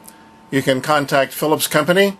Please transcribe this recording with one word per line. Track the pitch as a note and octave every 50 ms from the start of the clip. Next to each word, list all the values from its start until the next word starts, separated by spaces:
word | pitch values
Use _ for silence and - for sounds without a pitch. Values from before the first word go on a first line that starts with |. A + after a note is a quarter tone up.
| - - - - - - - - - - -
you | C#3 C3+
can | C#3+ C3+ B2+
contact | C3 - D3+ D3 C#3+ C#3 - C#3 C3+ C3 -
Phillips | - - D3+ D#3 C#3 -
Company | - - D3+ D3+ E3+ F3+ F#3 G3 G3+ G3 -